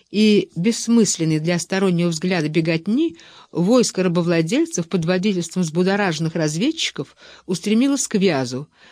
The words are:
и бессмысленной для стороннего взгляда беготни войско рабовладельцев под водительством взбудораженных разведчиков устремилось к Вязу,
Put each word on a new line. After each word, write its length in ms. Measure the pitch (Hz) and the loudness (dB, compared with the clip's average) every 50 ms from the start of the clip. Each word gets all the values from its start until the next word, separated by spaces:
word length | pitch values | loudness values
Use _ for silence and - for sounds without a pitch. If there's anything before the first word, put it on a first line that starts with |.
| _ _ | _ _
и 400 | - 202 214 214 208 202 - - - | 0 2 4 4 4 4 2 0 -4
бессмысленной 840 | 165 170 233 226 - - 233 233 233 208 - - - 160 160 156 156 | -2 0 0 -2 -2 0 2 4 4 4 2 0 0 0 0 0 0
для 200 | 156 170 175 170 | 0 -2 -2 -2
стороннего 480 | - - 190 190 196 190 175 165 175 | -2 -4 -2 0 2 2 2 2 0
взгляда 400 | 175 165 156 - 185 190 175 151 | 0 -2 -2 -2 -2 0 0 -2
беготни 720 | 156 156 175 160 170 165 165 165 202 220 277 330 320 330 - - - - - - _ | 0 0 0 0 0 -2 -2 -2 -2 0 0 0 -2 -4 -8 -18 -20 -20 -20 -20 _
войско 500 | - 160 175 196 247 254 220 - - 190 | -4 -2 2 4 4 4 2 2 0 -2
рабовладельцев 840 | 185 185 165 175 170 175 170 165 165 165 220 294 330 330 - 190 165 | 0 0 0 0 0 2 0 0 0 0 0 0 0 -2 -4 -6 -4
под 160 | - - 185 160 | -2 -2 -2 0
водительством 600 | 170 185 185 180 220 190 175 170 - - 180 180 | 0 0 0 0 0 -2 -2 -4 -4 -4 -4 -4
взбудораженных 720 | 156 147 170 185 185 196 202 208 180 160 147 165 156 - | -2 -2 0 0 0 0 0 0 -2 -2 -2 -4 -4 -2
разведчиков 840 | 170 156 151 151 165 220 302 320 - - - - - 139 - _ _ - - - - _ | -2 -2 -2 -2 -2 -2 -2 -2 -4 -6 -6 -6 -10 -12 -12 _ _ -20 -20 -20 -14 _
устремилось 600 | - 185 165 - 208 220 226 269 277 285 - - | -8 -8 -4 -2 0 2 2 2 2 0 -2 -2
к 80 | - - | -2 0
Вязу, 540 | 196 190 190 156 135 131 120 131 127 151 - _ _ - - | 0 2 2 2 0 -2 -4 -6 -8 -10 -12 _ _ -20 -20